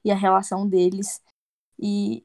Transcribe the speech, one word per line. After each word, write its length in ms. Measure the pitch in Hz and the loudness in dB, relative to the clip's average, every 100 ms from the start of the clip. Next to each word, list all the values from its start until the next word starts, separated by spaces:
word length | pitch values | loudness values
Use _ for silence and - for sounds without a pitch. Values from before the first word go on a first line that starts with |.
E 80 | 214 | -2
a 40 | 196 | 2
relação 520 | 196 190 196 190 202 | 4 2 2 -4 0
deles. 540 | 185 180 190 202 - _ _ _ _ _ - | 2 2 0 -8 -10 _ _ _ _ _ -8
E 400 | 202 202 202 113 | -4 -2 -2 -6